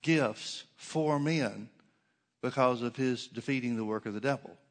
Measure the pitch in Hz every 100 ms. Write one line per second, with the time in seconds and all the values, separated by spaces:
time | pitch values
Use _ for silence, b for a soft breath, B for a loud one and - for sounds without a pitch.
0 | - 165 123 110 - - - _ - 160
1 | 156 147 143 160 123 101 110 _ b b
2 | b b b b 127 131 127 123 120 120
3 | 131 123 - 113 117 135 123 113 110 107
4 | 110 104 127 135 - - _